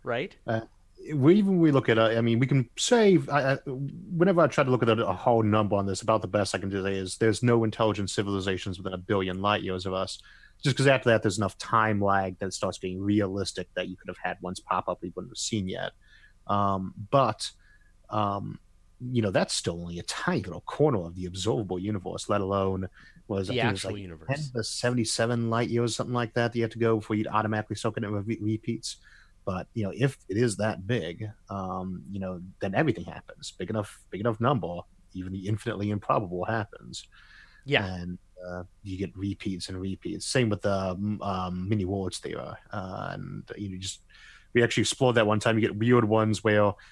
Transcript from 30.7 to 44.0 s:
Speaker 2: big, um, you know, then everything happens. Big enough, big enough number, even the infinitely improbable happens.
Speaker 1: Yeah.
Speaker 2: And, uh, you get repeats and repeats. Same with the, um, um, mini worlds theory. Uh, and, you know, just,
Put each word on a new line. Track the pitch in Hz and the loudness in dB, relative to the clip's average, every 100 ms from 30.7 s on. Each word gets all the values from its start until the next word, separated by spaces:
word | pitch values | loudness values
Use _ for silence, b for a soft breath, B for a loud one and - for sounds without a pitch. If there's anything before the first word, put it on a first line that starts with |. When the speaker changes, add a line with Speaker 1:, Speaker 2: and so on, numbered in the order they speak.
| 90 95 | -2 -4
Speaker 2:
big, | 123 82 85 107 - - | -4 -4 -8 -10 -12 -10
um, | 98 92 92 92 90 - | -8 -6 -6 -6 -8 -10
you | 98 | -8
know, | 92 90 92 - | -6 -8 -12 -8
then | 98 98 | -4 0
everything | 156 110 | 0 0
happens. | 85 76 - - - | -6 -14 -16 -16 -16
Big | - 90 | -10 -4
enough, | 110 101 - - | -4 -4 -10 -14
big | 95 | -4
enough | 113 107 | -2 0
number, | 117 135 87 87 - _ - | 2 0 -2 -8 -12 _ -18
even | 92 92 | -12 -8
the | 95 92 | -6 -4
infinitely | 110 - 95 104 | -4 -2 -4 -2
improbable | 104 - 139 98 87 | -2 0 -2 -2 -6
happens. | 90 113 101 - 60 - - B B B B B | -2 -2 -4 -10 -16 -16 -16 B B B B B
Speaker 1:
Yeah. | - 139 95 | 0 0 0
Speaker 2:
And, | 92 87 90 _ - 90 | -4 -8 -10 _ -18 -10
uh, | 90 92 - | -10 -10 -14
you | 101 92 | -10 -6
get | 95 - | -6 -4
repeats | 101 98 104 90 - | -6 -6 -6 -6 -8
and | 95 | -6
repeats. | 95 92 90 87 - | -6 -6 -8 -8 -2
Same | 135 117 | 0 0
with | 101 | 0
the, | 104 98 95 | 0 0 -2
um, | 90 104 104 | -2 -4 -4
um, | 101 92 90 90 92 | -4 -4 -4 -4 -2
mini | 110 | -2
worlds | 92 98 92 - | 0 -2 -4 -8
theory. | - - - - - | -8 -8 -10 -14 -12
Uh, | 104 92 98 92 | -10 -8 -8 -8
and, | 95 92 101 101 - | -8 -10 -12 -12 -10
you | 101 | -10
know, | 92 | -8
just, | 92 - | -10 -12